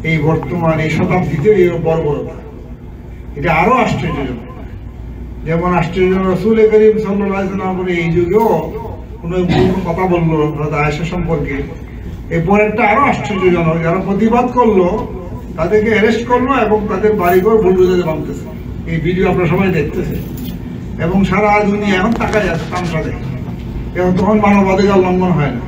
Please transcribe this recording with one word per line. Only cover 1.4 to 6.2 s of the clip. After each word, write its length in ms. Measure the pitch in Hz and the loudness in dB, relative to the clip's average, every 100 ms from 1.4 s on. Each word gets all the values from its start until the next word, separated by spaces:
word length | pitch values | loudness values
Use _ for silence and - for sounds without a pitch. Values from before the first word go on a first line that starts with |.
| 214 202 | 4 4
এই 60 | 175 160 160 | 4 2 0
বর্বরতা, 500 | 165 147 135 - - - - - - - - - - - 147 | 0 0 -2 -6 -12 -16 -16 -16 -16 -16 -16 -16 -16 -12 -6
এটা 120 | 165 165 | 0 2
আরো 120 | 220 254 | 4 4
আশ্চর্যজনক। 560 | - - 160 143 127 117 - - - - - - - - - - 151 | 2 0 -2 -4 -6 -8 -10 -14 -14 -14 -14 -14 -14 -12 -12 -10 -4
যেমন 240 | 165 180 180 | -2 0 0
আশ্চর্য, 320 | - 185 185 190 | 0 0 2 2